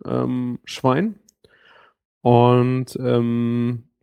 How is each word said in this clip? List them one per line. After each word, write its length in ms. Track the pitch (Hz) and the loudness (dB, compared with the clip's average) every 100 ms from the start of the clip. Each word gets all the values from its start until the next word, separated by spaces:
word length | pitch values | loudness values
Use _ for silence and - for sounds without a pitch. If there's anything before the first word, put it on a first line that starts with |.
| - | -6
ähm, 540 | 123 123 127 123 120 | -4 -2 -4 -6 -8
Schwein. 560 | - - 131 127 214 202 _ _ _ _ _ _ _ _ _ _ | -12 -2 0 0 -2 -6 _ _ _ _ _ _ _ _ _ _
Und, 760 | 123 120 123 123 123 127 123 - | 2 6 6 4 2 -2 -6 -6
ähm, 840 | 127 120 117 117 120 120 120 120 - _ | -2 -2 0 -2 -2 -2 -4 -6 -12 _